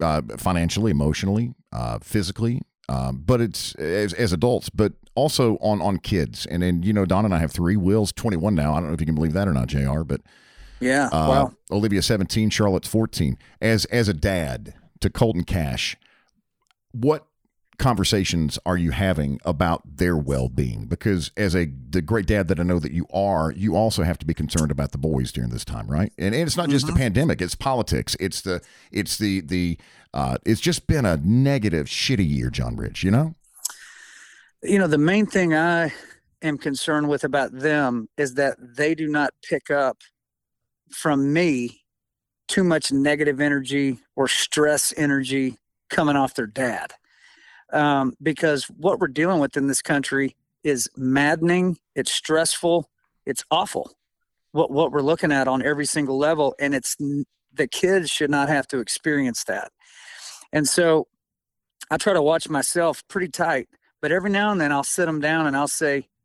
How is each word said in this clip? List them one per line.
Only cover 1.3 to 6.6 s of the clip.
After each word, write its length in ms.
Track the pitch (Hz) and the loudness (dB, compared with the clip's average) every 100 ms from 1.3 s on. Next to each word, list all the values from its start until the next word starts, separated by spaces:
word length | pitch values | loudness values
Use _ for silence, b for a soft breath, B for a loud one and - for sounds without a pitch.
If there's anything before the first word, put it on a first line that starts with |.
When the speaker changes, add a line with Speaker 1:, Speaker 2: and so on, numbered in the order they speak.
| 104 120 - _ | 0 -2 -8 _
Speaker 1:
uh, 280 | 58 60 - | -8 -6 -6
physically, 600 | - 107 90 101 117 127 - _ - | -4 -4 -4 -2 -2 -2 -8 _ -6
um, 340 | 65 65 65 82 | -4 -4 -4 2
but 160 | 123 | 2
it's 340 | 113 - - - | 2 -2 -10 -6
as, 380 | 76 98 104 | -2 0 0
as 200 | 85 110 | 0 0
adults, 360 | 85 123 110 - | 2 2 2 -2
but 240 | - 104 - - - | 0 0 0 -8 0
also 420 | 147 - 120 104 | 0 4 2 2
on, 240 | 98 104 | 0 0
on 160 | 92 98 | 0 -2
kids. 480 | - 95 62 55 - | 0 0 0 -4 -6
And 180 | 85 | 0